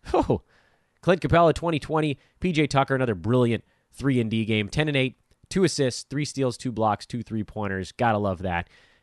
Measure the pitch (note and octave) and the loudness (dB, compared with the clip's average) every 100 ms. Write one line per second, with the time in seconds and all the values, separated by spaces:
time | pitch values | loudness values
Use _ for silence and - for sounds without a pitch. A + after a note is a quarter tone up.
0 | - E4+ - A2+ - _ _ _ _ _ | -2 0 0 -2 -4 _ _ _ _ _
1 | - F3+ C#3+ D#3+ E3+ C#3+ E3+ D#3 - D#3 | 0 0 2 4 4 2 -2 -4 -2 0
2 | D#3 C3+ _ _ F3+ D3+ D3 C#3 C3+ C3+ | 0 -4 _ _ -2 0 2 2 2 0
3 | B2 F#2 G2 B2+ A#2+ A2 - _ _ - | 0 -2 0 2 4 0 -6 _ _ -4
4 | C3 B2+ A2 A2 G#2+ G#2+ G2+ D3+ D3+ C#3 | 0 2 2 0 0 0 0 -2 0 0
5 | C3 - _ _ - F#3 F3 - C3 - | -2 -4 _ _ -6 0 2 2 0 -2
6 | - C#3 D3 - C3 A#2 C3 A2 A2 G#2 | -6 -6 -4 -2 -2 -2 -6 -2 0 0
7 | - A#2+ A2 A2 G2 G#2+ G2+ F#2+ F2+ - | -4 -10 -6 -6 -6 -6 -4 -4 -6 0
8 | A#2+ G#2 G2+ F2+ F#2 E2+ - _ _ _ | 2 2 0 -2 -2 -4 -6 _ _ _